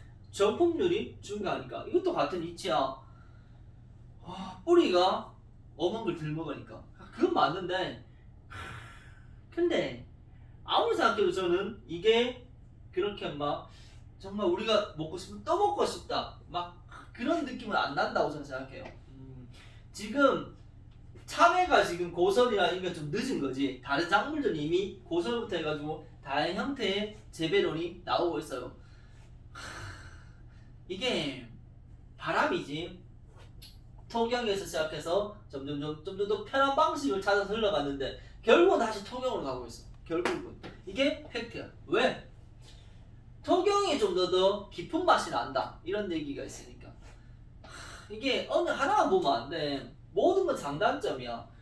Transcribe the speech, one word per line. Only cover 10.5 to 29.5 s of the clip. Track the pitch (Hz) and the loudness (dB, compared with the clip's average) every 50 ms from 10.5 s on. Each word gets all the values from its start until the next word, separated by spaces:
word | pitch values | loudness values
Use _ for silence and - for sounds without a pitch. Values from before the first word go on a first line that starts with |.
| - - - | -20 -14 -4
아무리 | - - - 440 466 415 | 2 2 4 4 4 4
생각해도 | 339 277 - 214 214 - 175 | 4 4 4 4 4 2 2
저는 | 180 190 185 170 175 196 202 233 226 - - | 2 2 2 2 2 2 0 -4 -8 -10 -10
이게 | - 165 170 190 220 226 233 247 254 247 - - - - - - - - - - - | -10 -8 2 4 6 6 6 4 2 -2 -6 -14 -18 -20 -20 -20 -20 -20 -20 -20 -6
그렇게 | - 359 - 202 202 - - - | -2 -2 -2 -2 -2 -4 -8 -8
막 | - - - 143 - - - - - - - - - - - - - | -4 -2 -2 -2 -2 -2 -6 -12 -18 -20 -20 -20 -20 -20 -20 -20 -18
정말 | - - 196 196 208 202 | -16 -12 -8 -2 0 2
우리가 | 175 175 208 214 220 208 202 - - 151 | 2 2 2 2 4 4 4 4 0 -4
먹고 | 151 156 156 185 175 | -8 -8 -6 -8 -10
싶으면 | 180 190 208 208 - | -10 -12 -14 -8 -2
또 | 302 339 | 0 2
먹고 | 392 415 - - - - | 4 4 2 4 2 0
싶다, | - - - - - - - - - - - - - | 0 0 -4 -6 -4 -4 -4 -4 -6 -10 -16 -14 -8
막 | 170 175 175 175 - - - - - - - - - | -6 -6 -6 -6 -10 -16 -18 -18 -18 -18 -18 -16 -10
그런 | - 240 294 339 320 285 | -4 -2 0 0 0 -2
느낌은 | 254 247 - - 214 185 | -4 -8 -8 -6 -2 0
안 | 135 135 139 143 | 0 0 0 0
난다고 | 180 - - - - 147 151 | -2 0 0 0 0 0 0
저는 | 156 147 139 | -4 -8 -10
생각해요. | 135 131 131 131 127 - - - - - - - 139 | -8 -8 -10 -10 -10 -12 -14 -14 -14 -16 -18 -20 -20
음, | 135 135 131 135 131 127 123 - - - - - - - - - | -18 -18 -18 -16 -16 -16 -16 -18 -18 -20 -20 -20 -20 -20 -20 -18
지금 | - - 214 208 226 285 277 262 196 156 143 - - - - - - - - - - - - - - - - - | -14 -12 -8 -2 4 6 6 6 6 2 -4 -8 -14 -18 -20 -20 -20 -20 -20 -20 -20 -20 -20 -20 -20 -18 -14 -6
참외가 | - 285 330 349 359 370 359 302 285 - | 4 6 6 8 8 6 4 6 6 4
지금 | - 175 170 170 175 165 | 4 4 0 -4 -4 -4
고설이라 | 147 165 180 202 196 247 247 233 208 190 180 - | 0 2 4 6 6 6 6 6 4 4 2 2
이게 | 180 185 185 170 151 | 2 0 -4 -4 -6
좀 | 156 151 147 | -6 -6 -4
늦은 | 170 233 - - 185 156 | -4 -2 -2 -2 -2 -2
거지. | 139 131 123 135 139 123 - - | -2 -2 -2 -2 -2 -2 -2 -6
다른 | - - 143 160 175 175 | -4 -2 0 0 2 4
작물들은 | 202 214 269 285 311 294 262 196 160 | 2 2 2 0 -2 -2 0 0 0
이미 | 151 147 160 175 185 202 190 - - - | -2 0 0 0 0 0 -2 -6 -12 -8
고설부터 | - 165 - - 233 240 233 202 - 185 | -4 -2 -2 0 0 -2 -4 -2 -4 -4
해가지고 | 160 156 151 147 143 147 156 160 156 - - - - | -4 -2 -4 -4 -4 -6 -6 -8 -8 -12 -16 -20 -16
다양한 | - 139 139 147 160 170 185 | -8 -4 -2 0 0 0 0
형태의 | 220 - 277 277 247 214 190 190 202 214 214 - - - - | -2 -2 -4 -2 -2 -2 0 0 0 -2 -4 -6 -12 -18 -14
재배론이 | - - 160 - 196 202 180 160 156 160 175 - - - - | -6 -4 -2 2 2 2 2 2 0 -2 -4 -6 -8 -10 -4
나오고 | - 123 - 175 170 156 147 | -2 0 2 2 0 0 -2
있어요. | - - 135 123 120 - - - - - - - - - - - - - - - - - | -4 -6 -8 -8 -8 -10 -14 -16 -20 -20 -20 -20 -20 -20 -20 -20 -20 -20 -20 -20 -20 -18